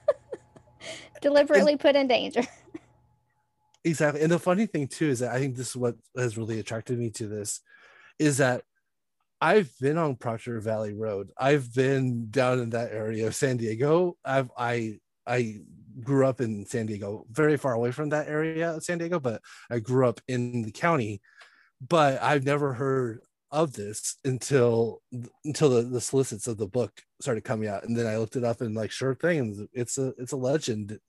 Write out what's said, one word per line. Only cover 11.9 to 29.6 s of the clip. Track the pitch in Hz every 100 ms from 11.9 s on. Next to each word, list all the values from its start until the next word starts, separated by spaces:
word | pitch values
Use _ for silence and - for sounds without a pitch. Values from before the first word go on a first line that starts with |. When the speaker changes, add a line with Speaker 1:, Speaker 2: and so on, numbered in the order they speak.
| 135 131 117 113
Speaker 1:
down | 113 127 127
in | 117
that | 113 117
area | 107 110 110 110
of | 110
San | 143 123
Diego. | 113 110 143 165 180 - -
I've, | 135 127 -
I, | 120 120 113 101 _ _ -
I | 120 117 104 80 - - 135
grew | 117 139 135
up | 127
in | 120 107 98
San | 120 110
Diego, | 104 101 104 -
very | 117 151 147
far | 135
away | 117 120
from | 127 151
that | 151 143
area | 151 160 160 165 160
of |
San | - 175
Diego, | 170 175
but | 127 107 - - -
I | 120
grew | 110 127 127
up | 117 -
in | 127 123 123
the | 110
county. | 107 170 165 107 101 - _ - _ _ _
But | 131 170 147 135
I've | 123 147
never | 135 143 143
heard | 120 139 135 123 113 _ _ _
of | 147 160
this | 120 104 107 - - 135
until, | 127 - 139 120 117 117 98 _ 123 117 _ 151
until | 135 156
the, | 123
the | 120 127
solicits | - 135 135 110 123
of | 107
the | 104
book | 123 110 - _ _
started | - 113
coming | - 117 107
out. | 101
And | 107 117
then | 117
I | 110
looked | 110 135
it |
up | 120 117
and, | 120 110
like, | 107
sure | - 131 127
thing, | 165 165 117 101